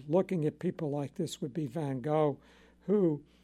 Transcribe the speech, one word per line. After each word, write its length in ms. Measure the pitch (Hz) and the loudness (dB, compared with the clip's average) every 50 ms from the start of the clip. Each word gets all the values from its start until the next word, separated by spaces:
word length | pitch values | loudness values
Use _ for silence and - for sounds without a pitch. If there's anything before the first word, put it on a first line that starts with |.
| 135 | -2
looking 380 | 147 151 190 180 - 190 170 151 | 2 2 2 2 2 0 0 0
at 140 | 151 147 - | -2 -2 -2
people 300 | - 185 180 - 165 143 | -4 -4 -4 -4 -4 -4
like 260 | 143 147 143 127 - | -4 -4 -4 -6 -6
this, 260 | - 170 131 - - | -6 -6 -6 -6 -8
would 120 | 170 143 117 | -8 -6 -4
be 120 | 170 151 | -4 -6
Van 360 | 127 117 165 151 139 135 131 | -4 -4 -4 -4 -4 -4 -4
Gogh, 360 | 120 151 151 156 151 147 143 - - - - - - - _ _ - | -2 0 2 4 4 2 0 -2 -8 -20 -20 -20 -20 -20 _ _ 0
who 360 | - 202 208 185 165 151 143 - _ _ _ | 2 4 4 4 4 2 0 -6 _ _ _